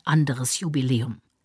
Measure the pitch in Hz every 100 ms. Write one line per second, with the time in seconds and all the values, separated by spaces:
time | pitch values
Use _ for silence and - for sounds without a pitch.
0 | - 156 143 127 127 - 170 147 131 120
1 | 120 107 _ _